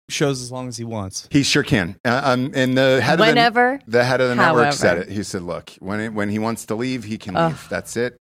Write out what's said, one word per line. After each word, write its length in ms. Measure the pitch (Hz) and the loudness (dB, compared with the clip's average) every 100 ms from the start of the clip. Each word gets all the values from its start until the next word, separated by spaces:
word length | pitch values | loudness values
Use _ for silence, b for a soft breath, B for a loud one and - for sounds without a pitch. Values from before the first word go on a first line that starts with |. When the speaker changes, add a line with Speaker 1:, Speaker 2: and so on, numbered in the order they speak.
| - | -12
Speaker 1:
shows 320 | - 143 131 | -2 0 -2
as 100 | 123 | -8
long 160 | 127 127 | -10 -10
as 100 | 113 | -10
he 60 | |
wants. 440 | 117 113 95 - - | -8 -6 -6 -10 0
Speaker 2:
He 120 | 143 | 2
sure 200 | 131 147 | 2 2
can. 320 | - 120 87 98 120 | 2 0 0 -2 0
Uh, 160 | 123 | 0
um, 280 | 143 127 131 | 2 0 0
and 240 | 139 127 127 | 0 2 4
the 240 | 135 131 | 4 4
head 180 | 117 165 | 2 4
Speaker 3:
Whenever, 560 | 220 240 233 226 247 277 | 4 4 4 4 2 0
Speaker 2:
of 100 | - | 0
the, 60 | 117 | 2
the 40 | |
head 160 | 123 127 | 2 2
of 80 | 127 | 2
the 60 | 123 | 2
network 380 | - 120 - | 4 4 2
said 140 | - 98 85 | 2 2 0
Speaker 3:
however. 60 | |
Speaker 2:
it. 60 | 92 | -2
He 140 | 98 | -6
said, 180 | 95 98 | -6 -6
"Look, 280 | 87 80 - - | -6 -8 -10 -14
when 200 | 92 107 | -8 -6
it, 120 | 110 | -4
when 160 | 107 104 | -4 -4
he 100 | 107 | -2
wants 260 | 110 113 - | -4 -6 -6
to 100 | 107 | -6
leave, 280 | 127 127 107 | -4 -6 -8
he 120 | 110 | -10
can 180 | - 92 | -6 -2
Speaker 3:
Ugh. 160 | 165 | -2
Speaker 2:
leave. 160 | 156 - | -2 -8
That's 260 | 90 - 117 | -8 -6 -4
it." 200 | 120 - | -4 -6